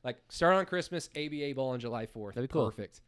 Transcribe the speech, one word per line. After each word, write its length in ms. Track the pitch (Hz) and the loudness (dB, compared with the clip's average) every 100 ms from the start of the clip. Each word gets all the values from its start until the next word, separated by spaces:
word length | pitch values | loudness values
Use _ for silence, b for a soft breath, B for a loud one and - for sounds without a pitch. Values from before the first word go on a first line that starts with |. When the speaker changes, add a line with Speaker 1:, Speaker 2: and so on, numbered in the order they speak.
Speaker 1:
like, 140 | 127 117 _ | -8 -8 _
start 260 | - 170 | 2 6
on 120 | 190 180 | 6 4
Christmas, 440 | 180 - 175 - 151 | -2 -2 -4 -6 -6
A 140 | 151 | -6
B 140 | 147 | -4
A 100 | 143 | -4
ball 160 | 135 131 | -2 -2
on 100 | 127 | -2
July 280 | 117 117 113 | -2 -4 -6
fourth. 280 | 113 104 107 | -8 -8 -2
Speaker 2:
That'd 140 | 135 | 0
be 20 | |
cool. 140 | 160 113 | 4 2
Speaker 1:
Perfect. 340 | - 101 - | 0 -10 -12